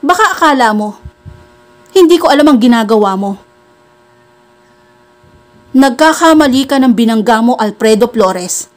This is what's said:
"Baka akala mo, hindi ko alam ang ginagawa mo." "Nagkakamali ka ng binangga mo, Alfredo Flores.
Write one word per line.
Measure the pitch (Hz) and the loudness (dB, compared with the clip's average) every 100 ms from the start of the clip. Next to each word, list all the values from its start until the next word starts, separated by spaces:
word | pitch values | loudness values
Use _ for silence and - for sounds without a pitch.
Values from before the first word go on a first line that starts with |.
"Baka | 285 - 415 370 | -4 -2 -2 0
akala | 320 277 240 214 | 0 0 0 -2
mo, | 208 208 - _ - - _ _ _ _ _ 381 | -6 -10 -20 _ -20 -20 _ _ _ _ _ 2
hindi | 330 339 | 4 4
ko | 339 | 2
alam | 294 302 | 2 2
ang | 262 | 2
ginagawa | 240 233 214 220 202 190 | 2 0 0 0 0 -4
mo." | 196 196 _ _ _ _ _ _ _ _ _ _ _ _ _ _ _ _ _ _ _ _ _ _ _ | -8 -10 _ _ _ _ _ _ _ _ _ _ _ _ _ _ _ _ _ _ _ _ _ _ _
"Nagkakamali | 262 269 262 311 311 330 311 294 254 269 | 0 0 2 0 2 2 2 2 0 -2
ka | 277 | 0
ng | 262 | 0
binangga | 214 226 220 208 220 | 2 0 0 0 0
mo, | 233 240 | 0 -2
Alfredo | 214 208 220 220 226 | -4 -2 0 2 0
Flores. | 233 190 185 180 - - | -2 -4 -4 -8 -12 -12